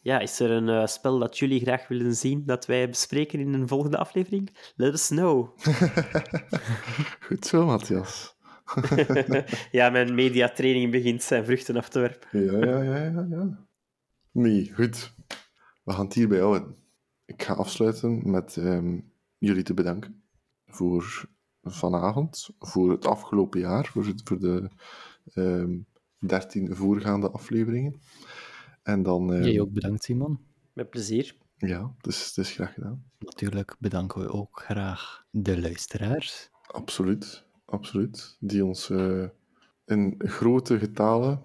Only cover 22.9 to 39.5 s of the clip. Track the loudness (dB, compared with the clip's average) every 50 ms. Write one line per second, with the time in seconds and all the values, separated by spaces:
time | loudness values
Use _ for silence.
22.9 | 4 2 2 2 0 0 0 0 2 2 2 2 0 -4 -2 0 0 0 0 -2
23.9 | -2 -4 -2 -2 -4 -6 -4 -4 -4 0 0 0 0 0 -2 -6 -10 _ -20 -20
24.9 | -20 -20 -20 -20 -20 _ _ -10 _ -2 0 0 2 0 0 -2 -4 -6 -8 _
25.9 | _ _ _ _ _ _ -4 0 0 0 -2 -2 -4 -4 -2 -2 -2 0 2 2
26.9 | 2 2 2 0 0 2 0 -2 -4 -4 -10 -4 -2 0 0 0 -2 -2 -4 -4
27.9 | -6 -10 _ _ -20 -20 -20 -20 -20 -20 -20 -20 -20 -20 -20 -20 _ _ _ -2
28.9 | 0 0 2 2 2 2 2 2 2 2 4 4 4 2 2 0 -2 -4 -2 -2
29.9 | -4 -4 -4 -4 -2 -2 -2 -2 -4 -6 -6 _ _ _ _ _ _ -12 -12 -10
30.9 | -8 -8 -6 -2 -2 -2 -2 -2 -8 _ _ _ _ _ -4 -4 -2 -2 -4 -8
31.9 | -10 _ _ -8 -6 -6 -6 -8 -4 -4 -4 -4 -4 -6 -6 -6 -6 -10 -10 -10
32.9 | -10 -12 -14 _ _ _ -18 -16 -10 -6 -6 -4 -4 -4 -6 -6 -10 _ -6 -4
33.9 | -2 -2 -4 -4 -6 -6 -6 -6 -6 -6 -8 -8 _ -18 -8 -6 -4 -4 -4 -4
34.9 | -6 -8 -10 -14 -16 -20 _ _ _ -4 0 0 0 0 -2 -4 -6 -8 -10 -8
35.9 | -6 -4 -2 -2 -2 -2 -4 -6 -12 -14 -16 _ _ _ _ -16 -14 -14 -12 -10
36.9 | -4 -2 0 0 0 -2 -2 -12 -16 -20 _ _ _ _ _ -8 -8 -8 -8 -4
37.9 | -2 -2 -2 -2 -4 -12 -18 -20 -16 _ -8 -2 0 2 2 0 -2 -4 -6 -4
38.9 | 0 0 2 2 0 0 -2 -6 -8 _ _ _